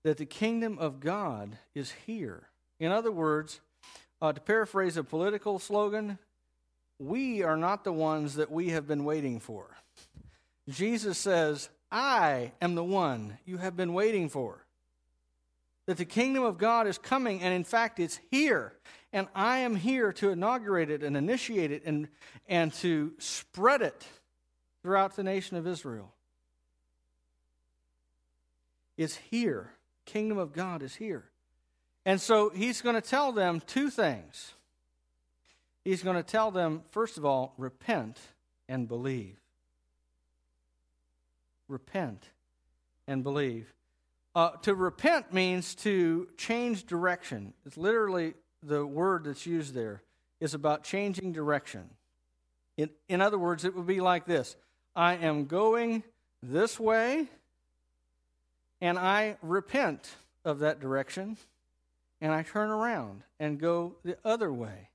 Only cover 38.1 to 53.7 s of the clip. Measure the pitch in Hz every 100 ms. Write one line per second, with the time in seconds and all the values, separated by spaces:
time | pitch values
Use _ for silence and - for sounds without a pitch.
38.1 | 131 - _ _ _ - 131 117 120 131
39.1 | 127 95 98 _ _ _ _ _ _ _
40.1 | _ _ _ _ _ _ _ _ _ _
41.1 | _ _ _ _ _ - 135 - 196 147
42.1 | 95 - _ _ _ _ _ _ _ -
43.1 | 135 131 143 139 113 113 _ _ _ _
44.1 | _ _ 170 170 - 214 196 185 - 294
45.1 | 320 214 185 185 180 170 - 214 190 165
46.1 | 165 180 - - 233 240 208 - 170 180
47.1 | 175 - 117 101 - 143 156 185 226 208
48.1 | 185 160 - _ _ 147 147 147 143 185
49.1 | 180 147 135 170 170 143 127 110 101 _
50.1 | _ _ _ 156 147 151 151 - 196 202
51.1 | 185 190 156 151 147 - 101 87 - _
52.1 | _ _ _ _ _ _ - 151 - -
53.1 | 180 202 208 175 165 180